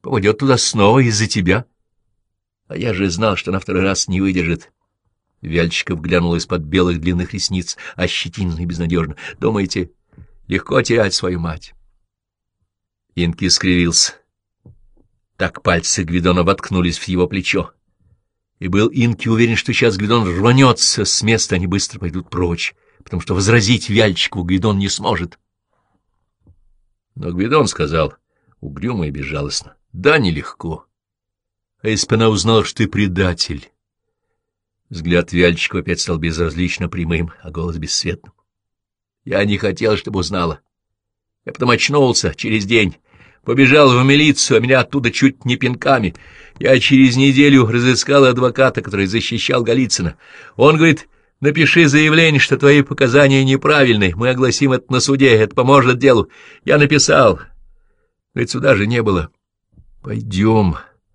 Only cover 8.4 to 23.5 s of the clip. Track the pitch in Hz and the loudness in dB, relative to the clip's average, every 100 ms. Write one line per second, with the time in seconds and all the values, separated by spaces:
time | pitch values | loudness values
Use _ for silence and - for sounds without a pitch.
8.4 | 92 80 85 85 85 85 78 73 - - | -6 -4 -6 -6 -2 -2 -4 -10 -18 -6
9.4 | - 107 92 - 87 _ _ - - _ | -4 -2 -4 -6 -8 _ _ -20 -20 _
10.4 | - 95 - 143 117 117 98 - 92 90 | -8 -8 -2 -4 0 0 0 -2 -6 -6
11.4 | 82 78 - _ _ _ _ _ _ _ | -6 -10 -16 _ _ _ _ _ _ _
12.4 | _ _ _ _ _ _ _ - 85 80 | _ _ _ _ _ _ _ -4 -4 -2
13.4 | 92 - 92 90 85 82 - - _ _ | -2 -2 0 0 0 0 -4 -6 _ _
14.4 | _ _ _ _ _ _ _ _ _ _ | _ _ _ _ _ _ _ _ _ _
15.4 | 90 - - 85 - - 82 87 87 90 | -6 -4 -2 -2 -2 -4 -2 -2 0 2
16.4 | 87 98 - 92 87 82 - 87 87 98 | 0 -2 -2 -2 -2 -4 -4 -2 -2 -2
17.4 | - 92 85 _ _ _ _ _ _ _ | -4 -4 -6 _ _ _ _ _ _ _
18.4 | _ _ 92 101 110 151 120 107 113 113 | _ _ -2 0 0 0 -2 -2 -2 0
19.4 | 117 110 - 120 117 95 104 117 98 87 | 2 0 -4 0 0 0 0 0 0 0
20.4 | 110 127 131 113 - - 101 - 107 113 | 2 4 4 4 -2 -2 -2 -2 0 -2
21.4 | - 92 90 98 - 117 87 90 87 90 | -2 -4 -2 -4 -6 -8 -10 -10 -10 -6
22.4 | 90 85 - - _ _ - 90 - 90 | -4 -4 -8 -12 _ _ -10 -10 -4 -2
23.4 | 98 | 2